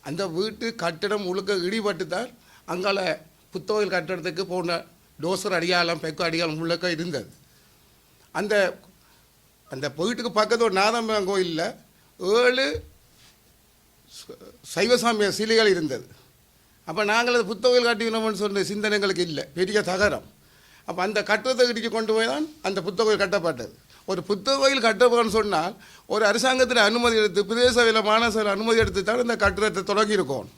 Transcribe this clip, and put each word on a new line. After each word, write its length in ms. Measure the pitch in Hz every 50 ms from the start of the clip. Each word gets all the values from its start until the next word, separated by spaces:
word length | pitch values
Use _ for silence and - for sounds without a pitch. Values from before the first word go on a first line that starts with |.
அந்த 240 | _ 139 151 170 196
வீட்டு 480 | 180 160 170 208 220 214 - 240 226 226
கட்டிடம் 480 | 233 175 170 165 160 - 202 208 208
முழுக்க 320 | 202 180 185 196 190 190 208
இடிபட்டு 520 | 185 175 180 208 226 202 208 190 160 185
தான் 220 | 156 175 190 240 254 - _ _ - - - _
அங்கால 560 | - 165 180 190 202 196 196 185 170 156 - - - _ _ _ _
புத்தகங்கள் 440 | - 185 - - 208 214 208 185 185
கட்டிடத்துக்கு 500 | 180 165 151 185 180 160 180 160 175 196
போன 380 | 170 180 185 175 175 175 165 - - - _ _ _ _ -
டோசர் 340 | 139 170 190 185 190 208 185 170
அடியாளம், 420 | 165 175 185 175 170 170 170 160
பெக்கு 240 | 151 160 151 - 180
அடியாளம் 320 | 165 160 165 175 160 156
முழுக்க 340 | 156 165 165 170 170 180 180
இருந்தது. 400 | 170 156 170 180 147 127 101 - - _ _ _ _ _ _ _ _ _ _ _ _ _ _ _ _ _ _ _ -
அந்த, 200 | 156 196 208 214 208 190 180 180 - - - _ _ _ _ _ _ _ _ _ _ _ _ _ _ _ -
அந்த 220 | 139 131 139 143 139
வீட்டுக்கு 360 | 147 170 220 240 262 233 233
பக்கத்து 320 | 170 208 214 - 233 233 233
ஒரு 100 | 220 185
நாதம்பரம் 540 | 190 196 214 226 240 226 220 220 208 196 180
கோயில்ல 340 | 202 190 185 170 165 156 170 220 262 - - _ _ _ _ _ _ -
ஏழு 460 | 185 185 208 233 247 247 254 262 269 285 302 - - - - _ _ _ _ _ - - _ _ _ _ _ _ _ _ _ _ _ _ _ _ _ _
ச-, 240 | - - - - 131 _ 92 - - _ - - -
சைவசாமிய 540 | 165 202 233 247 240 214 233 220 214 208 196
சிலைகள் 420 | 196 196 214 220 226 226 226 214
இருந்தது. 360 | 185 175 160 143 131 107 - - - _ _ _ _ _ _ _ _ _ _ _ _ _ _ -
அப்ப 160 | 160 202 208
நாங்கள் 300 | 202 214 233 240 240 240
அது 100 | 240 220
புத்த 240 | 180 226 185 233 247
கோயில் 180 | 247 247 233
கட்டினோம்னு 460 | 233 233 202 226 226 220 226 220 220
சொன்ன 300 | 214 180 208 208 196 202 180
சிந்தனை 300 | 139 208 208 202 214 208
எங்களுக்கு 260 | 208 196 196 190 165
இல்லை, 220 | 180 165 151 139 139 - -
பெரிய 280 | 170 185 185 196 214
தகரம். 440 | 196 175 185 185 208 202 143 110 - - _ _ _ _ _ _ _ _ - - _ -
அப்ப 140 | 175 175
அந்த 200 | 180 208 208 214
கட்டடத்தை 460 | 202 - 208 214 214 262 262 233 247 247
இடிச்சு 220 | 233 226 233 226
கொண்டு 220 | 220 226 220 214 220
போய் 120 | 220 226
தான் 200 | 233 262 294 311 311 - -
அந்த 200 | - 190 190 196
புத்த 220 | 160 190 190 180 226
கோயில் 160 | 220 214 190
கட்டப்பட்டது. 520 | 202 185 202 202 165 170 147 120 113 95 - - _ _ - - _
ஒரு 180 | - 190 175
புத்த 340 | 165 - 208 190 196 269 269
கோயில் 280 | 277 269 269 277 262 214
கட்டப்படும்னு 440 | 226 220 - 247 247 233 233 226 220
சொன்னால், 460 | 185 220 214 208 190 156 160 185 220 - - - - - _
ஒரு 200 | - - 214 220
அரசாங்கத்தில் 500 | 202 208 233 233 262 262 262 254 220 247
அனுமதி 400 | 233 208 202 226 240 240 240 226
எடுத்து, 280 | 220 214 208 170 202 202
பிரதேச 280 | 190 233 240 247 254
சபையில, 300 | 233 240 240 226 220 220
மாநகர 280 | 202 208 214 226 233 233
சபையில 240 | 202 220 214 208 196
அனுமதி 220 | 196 220 226 226 226
எடுத்து 240 | 220 196 175 196
தான் 180 | 185 196 226 247
இந்த 160 | 247 233 226
கட்டடத்தை 460 | 214 208 196 190 196 214 214 165 196
தொடங்கியிருக்கோம். 680 | 180 - 202 208 220 208 214 190 170 131 139 120 92 - -